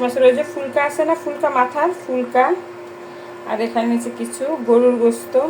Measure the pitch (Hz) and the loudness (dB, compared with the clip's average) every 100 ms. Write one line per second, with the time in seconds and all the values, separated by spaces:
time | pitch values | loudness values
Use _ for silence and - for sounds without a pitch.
0 | 247 254 254 247 302 - 269 285 285 - | -2 4 6 6 0 -6 -4 0 0 0
1 | 311 330 - 294 302 269 247 294 330 359 | 0 0 -4 -2 0 2 0 0 -2 -2
2 | - 254 247 247 269 370 - - - - | -4 -4 0 2 2 0 -4 -16 -16 -16
3 | - - - - - 214 226 233 233 233 | -16 -16 -16 -14 -8 -4 -2 -2 0 0
4 | 233 - 233 - 269 311 233 233 247 247 | -2 -6 -8 -6 -4 -2 2 4 6 4
5 | 233 233 - 262 302 | 2 2 0 0 0